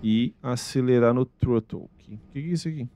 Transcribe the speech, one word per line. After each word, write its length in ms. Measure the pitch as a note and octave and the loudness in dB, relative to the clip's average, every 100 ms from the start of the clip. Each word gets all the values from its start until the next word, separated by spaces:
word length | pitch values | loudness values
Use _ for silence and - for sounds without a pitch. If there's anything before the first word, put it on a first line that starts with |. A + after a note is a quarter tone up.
E 320 | A2 A2 B2 - | 2 0 0 -6
acelerar 720 | C3 B2 - C#3 B2+ B2 A#2 | -6 -6 -4 -2 2 6 6
no 100 | B2 | 4
throttle. 600 | B2+ _ - A#2 A2 - | -2 _ 0 0 -2 -14
O 60 | - _ | -14 _
que, 200 | - G#2+ - | -20 -20 -14
que 60 | C#3 | -12
é 40 | |
isso 260 | D#3 E3+ E3 | -6 -4 -4
aqui? 200 | D#3 B2 | -8 -10